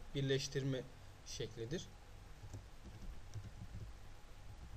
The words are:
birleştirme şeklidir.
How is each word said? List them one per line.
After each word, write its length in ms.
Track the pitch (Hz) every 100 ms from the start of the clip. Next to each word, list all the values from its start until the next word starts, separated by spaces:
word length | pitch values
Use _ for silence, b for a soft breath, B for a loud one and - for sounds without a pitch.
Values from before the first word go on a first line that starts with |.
| - 143
birleştirme 680 | 135 135 - 139 139 131 - - - - -
şeklidir. 600 | - 113 117 113 180 - - - - - - - - - - - - - - - - - - - - - - - - - - - - -